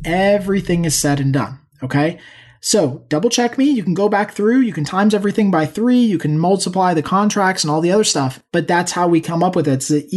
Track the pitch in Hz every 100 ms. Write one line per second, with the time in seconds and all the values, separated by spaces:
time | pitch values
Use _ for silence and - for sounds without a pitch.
0 | 170 180 196 202 190 196 180 170 170 -
1 | 147 143 135 135 107 - _ _ - -
2 | 156 - - - - _ - 214 147 131
3 | - 151 233 240 240 269 277 254 180 175
4 | 202 202 208 - 208 262 233 160 143 185
5 | 214 208 202 214 202 165 151 208 240 247
6 | 226 170 151 151 175 196 - 190 185 170
7 | 147 190 208 208 185 185 151 156 170 208
8 | 214 151 131 - _ 170 160 175 180 175
9 | 175 165 165 165 180 180 147 131 - 147
10 | 147